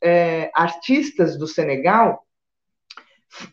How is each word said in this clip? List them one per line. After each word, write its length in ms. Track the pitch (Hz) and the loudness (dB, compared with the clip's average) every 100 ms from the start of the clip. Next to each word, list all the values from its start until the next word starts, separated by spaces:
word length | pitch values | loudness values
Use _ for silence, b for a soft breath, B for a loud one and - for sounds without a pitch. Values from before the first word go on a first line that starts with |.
eh, 460 | 170 175 170 165 160 | 2 2 2 -2 -2
artistas 840 | 151 170 - - 277 - - 160 143 | 0 -2 -4 0 0 0 0 0 0
do 80 | 156 | -6
Senegal, 800 | - 151 135 160 214 226 - _ _ _ _ _ _ _ - B B B B B | -4 -2 0 2 2 2 -2 _ _ _ _ _ _ _ -20 B B B B B